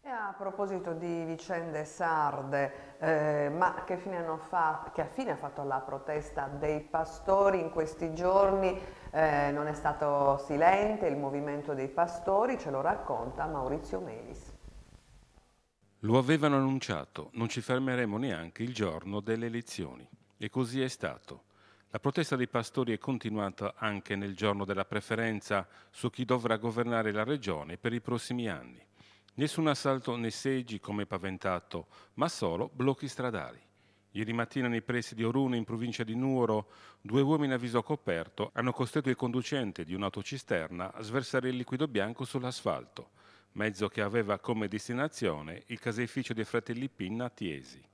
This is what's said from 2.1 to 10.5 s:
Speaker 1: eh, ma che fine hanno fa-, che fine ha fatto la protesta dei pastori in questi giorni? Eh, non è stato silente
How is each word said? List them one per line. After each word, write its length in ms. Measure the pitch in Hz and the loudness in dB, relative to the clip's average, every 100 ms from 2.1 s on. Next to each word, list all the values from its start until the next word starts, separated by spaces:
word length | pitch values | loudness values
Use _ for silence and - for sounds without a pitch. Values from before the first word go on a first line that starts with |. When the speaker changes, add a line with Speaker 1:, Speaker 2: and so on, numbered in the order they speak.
| 156 147 139 135 139 139 - - - | 4 2 0 0 2 0 -2 -16 -2
Speaker 1:
eh, 520 | 160 156 151 147 143 | 2 4 4 4 2
ma 340 | 160 180 - | 4 4 2
che 140 | - 180 | -4 -4
fine 180 | 190 180 | -2 -4
hanno 220 | 165 156 | -2 -4
fa-, 520 | - 180 160 156 - | -2 0 2 0 -4
che 120 | - 147 | -4 -4
fine 180 | - 247 | -2 -2
ha 40 | 147 | -2
fatto 260 | 143 - | -4 -6
la 160 | 139 135 | -2 -2
protesta 680 | 139 139 147 151 147 - 139 | -2 -6 -2 -4 -4 -4 -4
dei 320 | 143 151 151 | -2 0 0
pastori 800 | 151 160 160 - - 196 196 190 | 0 -2 -2 -4 4 6 8 6
in 100 | 160 | 2
questi 440 | 165 156 - 165 | 0 -2 -2 -4
giorni? 640 | 160 180 190 196 196 190 185 - - - | 2 6 8 8 6 4 0 -8 -12 -4
Eh, 400 | 151 156 147 143 | 4 6 6 4
non 140 | 143 151 | 2 0
è 80 | |
stato 680 | 151 151 147 147 143 139 139 | 0 -2 2 2 6 6 4
silente 600 | - | 2